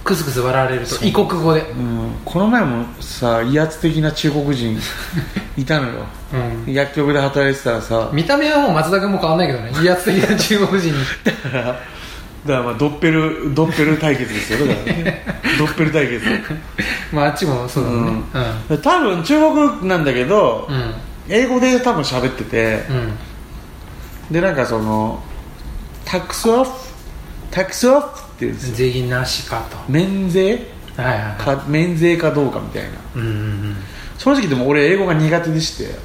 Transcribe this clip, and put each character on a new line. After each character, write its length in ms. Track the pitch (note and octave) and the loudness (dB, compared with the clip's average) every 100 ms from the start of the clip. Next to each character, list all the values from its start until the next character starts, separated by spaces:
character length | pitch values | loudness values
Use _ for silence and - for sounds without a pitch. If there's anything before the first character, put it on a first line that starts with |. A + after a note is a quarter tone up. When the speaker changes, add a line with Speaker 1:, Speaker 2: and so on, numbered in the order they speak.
Speaker 1:
ク 100 | - | 0
ス 120 | F3+ D3 | -2 0
ク 60 | |
ス 100 | B2+ | -2
笑 240 | B2 C3 C3 | 0 2 2
わ 40 | |
れ 60 | B2+ | 0
る 60 | |
と、 140 | A#2+ - | -4 0
Speaker 2:
そ 100 | G3+ | 2
う。 20 | |
Speaker 1:
異 60 | |
国 120 | G#3+ G#3 | 4 2
語 260 | E3+ D#3+ | 2 4
で。 80 | D#3 | 4
Speaker 2:
う 20 | - A#2+ | 2 -4
ん。 300 | B2 A#2 A2+ A2+ - | -2 -2 -4 -6 -4
こ 140 | E3 | 0
の 80 | G#3 | 4
前 140 | A#3+ E3+ | 4 2
も 200 | A#2 A#2+ - | 0 -4 -8
さ、 420 | - - A#2+ A#2 | -10 -2 0 2
威 160 | A#2 D3 | 2 2
圧 220 | D#3 - | 2 0
的 220 | E3 D#3 | 0 2
な 100 | D3+ | 0
中 180 | D3 D#3 | 0 0
国 220 | D3 C#3+ | 0 0
人 240 | C3+ A#2 A2 - - - E3+ | 0 0 -2 -4 -8 -6 -6
Speaker 1:
<laughs> 400 | C#3 - - - | -4 -8 -6 -6
Speaker 2:
い 80 | |
た 160 | C3+ D#3 | 0 0
の 80 | B2+ | 0
よ。 60 | A#2 A2 - - C3 A#2+ A#2 A#2 | -6 -10 -12 -6 -4 -4 -4 -2
Speaker 1:
う 40 | |
ん。 40 | |
Speaker 2:
薬 200 | C3+ C#3 | 0 0
局 200 | D3+ C#3+ | 2 2
で 80 | C#3+ | 4
働 280 | C#3 C#3 C#3 | 2 2 2
い 60 | C3+ | 2
て 80 | |
た 80 | B2+ | 0
ら 100 | A2+ | -2
さ。 280 | G#2+ A2+ A2+ | 0 0 0
Speaker 1:
見 140 | C#3+ E3 | 0 2
た 100 | C#4+ | 2
目 160 | D4+ | 4
は 80 | D4 | 4
も 80 | C#4+ | 4
う 40 | |
松 180 | D#3 D#3 | 2 2
田 80 | F#3+ | 2
君 140 | G3 | 2
も 40 | F#3+ | 0
変 120 | E3 | 2
わ 60 | E3 | 2
ん 20 | |
な 60 | E3+ | 2
い 20 | |
け 60 | |
ど 60 | B2 | 0
ね。 120 | A2 C#3 | -4 2
威 80 | E3+ | 4
圧 140 | F3+ G#3 | 4 2
的 100 | F#3+ G#3 | 2 4
な 60 | G#3+ | 2
中 320 | - G#3 G3 | 2 2 2
国 140 | F#3+ | 2
人 120 | E3 | 0
に。 60 | C#3+ C3+ - | 0 -2 -2
Speaker 2:
<laughs> 0 | |
だ 80 | - | -4
か 260 | - C3+ B2 | -4 -4 -4
ら、 60 | |
だ 80 | A#2+ | -2
か 80 | B2+ - - - - - - D3 | -4 -8 -14 -14 -14 -16 -12 -2
ら 180 | C3 | 0
ま 60 | A#2+ | 0
あ、 20 | |
ド 140 | A2 D3 | 0 0
ッ 120 | D3 | 2
ペ 120 | E3+ | 2
ル、 420 | D#3+ D#3+ - D3+ | 4 2 -2 -2
ド 100 | C#3 | 2
ッ 80 | D#3+ | 2
ペ 140 | D#3+ D3+ | 2 2
ル 100 | D3+ | 2
対 220 | D#3 C3 | 2 0
決 160 | A#2 | 0
で 60 | G#2 | -4
す 100 | - | -2
よ。 160 | A2 C#3+ | 0 2
だ 60 | A#2 | 0
か 60 | - | 0
ら 60 | |
ね。 320 | E3+ E3+ - - - | -2 -2 -4 -6 -6
Speaker 1:
<laughs> 160 | A#3+ E4 | -2 0
Speaker 2:
ド 60 | |
ッ 100 | D3+ - | 0 2
ペ 100 | D#3 | 2
ル 60 | |
対 180 | D3+ C3+ | 2 0
決。 160 | A#2+ A#2 G#2+ - D3+ - - - - - | 0 -2 -2 -4 -8 -8 -6 -6 -6 -4
Speaker 1:
ま 80 | D3+ | 0
あ、 40 | D3 | 0
あ 20 | |
っ 80 | C#3 | 2
ち 80 | F3 | 0
も 240 | B2+ B2 | 0 -2
そ 100 | C#3+ | -2
う 60 | A#2+ | 0
だ 40 | |
も 60 | A#2+ | 2
ん 100 | A#2 | 0
ね。 140 | A2 - | -2 -4
Speaker 2:
う 400 | C3+ A#2 A2 - | -4 -2 -4 -2
ん。 20 | D3+ | 0
Speaker 1:
う 20 | |
ん。 40 | |
Speaker 2:
多 180 | C4+ F4+ | 4 4
分 240 | C4+ F3 | 4 0
中 160 | D#3+ D4+ D#4 D4 D4 A3 | 2 4 6 6 2 2
国 80 | F#3 | 0
な 100 | F#3 | 2
ん 60 | |
だ 100 | D3 | 2
け 120 | B2 B2 | 2 4
ど、 420 | G#3 D#3 A2 - | 4 4 2 -4
Speaker 1:
う 40 | |
ん。 200 | C3+ A#2 A2 - - - | -4 -4 -6 -10 -12 0
Speaker 2:
英 160 | G3+ B3 | 2 4
語 160 | B3 | 4
で 180 | B3+ B3 | 4 4
多 140 | B3 | 2
分 80 | G3 | 0
喋 280 | C3+ B2+ B2 | 0 0 -2
っ 40 | |
て 100 | - | -2
て、 400 | A2 A2+ A2+ G#2+ - | -2 0 2 0 -2
Speaker 1:
う 40 | |
ん。 200 | C3 A2+ G#2+ - - - - - - - - - - - | -2 -2 -6 -10 -14 -14 -14 -16 -16 -16 -16 -14 -14 -2
Speaker 2:
で、 80 | D#3+ | 2
な 100 | F#3 | 2
ん 40 | D#3 | 2
か 100 | A#2+ | 0
そ 140 | A2+ | 0
の、 440 | A2 A2 A2 A2 - - - - - - - - - | 0 0 0 -4 -10 -12 -12 -14 -12 -10 -12 -14 -4
「タ 80 | F#3 | -4
ッ 40 | |
ク 140 | E3+ - | -4 -2
ス 140 | A#3 | 2
オ 140 | A#3 | 4
フ、 80 | C4 - - - - - - - - | 2 -2 -12 -14 -16 -14 -14 -12 -6
タ 100 | - | -2
ッ 40 | F#3 | -2
ク 100 | - | 2
ス 120 | A#3+ | 6
オ 140 | C#4 | 6
フ」 60 | C#4+ | 4
っ 20 | |
て 60 | - - - | -10 -16 -6
言 100 | A#2+ | -4
う 20 | |
ん 20 | A2 | -4
で 60 | |
す 80 | B2+ | -6
よ。 60 | A2+ | 0
Speaker 1:
税 140 | B2+ | 0
金 180 | B2 B2 | 0 -2
な 120 | B2 | -2
し 200 | B2+ - | -2 -4
か 180 | - A#2 - | -4 -6 -6
と。 80 | - - | -10 0
Speaker 2:
免 400 | C#3 F#3+ G3 F#3+ | 2 2 0 2
税？ 380 | F3+ F#3+ A#3+ - - - - | 2 4 2 -4 -14 -14 -4
Speaker 1:
は 60 | |
い 20 | B2 | -2
は 80 | |
い 80 | A2 | -2
は 140 | G#2+ G2+ | -4 -4
い。 40 | - C#3 | -2 -2
Speaker 2:
か、 60 | C#3 | 0
免 280 | D3+ F3 E3 | 0 2 4
税 220 | E3+ E3 | 4 4
か 140 | D#3+ | 2
ど 140 | C#3+ C#3 | 2 0
う 60 | |
か 80 | - | -2
み 100 | - | -6
た 100 | - | -8
い 40 | |
な。 60 | G2+ - - B2+ | -8 -10 -10 -6
Speaker 1:
う 40 | |
ん 20 | |
う 40 | A2+ | -4
ん 20 | |
う 40 | |
ん。 440 | G#2+ G#2+ G2+ G#2 G2+ G2 - - - | -2 -2 -4 -4 -6 -10 -12 -12 -2
Speaker 2:
正 140 | - | 2
直 160 | C#4 G3+ | 4 2
で 80 | C3 | 2
も 120 | C3 | 2
俺 180 | D3 C#3+ | 4 4
英 60 | G3 | 4
語 100 | F#3 | 2
が 80 | |
苦 280 | D#3+ D#3 E3+ | 2 4 2
手 100 | E3 | 2
で 100 | D#3+ | 0
し 160 | D#3 - | -2 -6
て。 180 | - - | -8 -10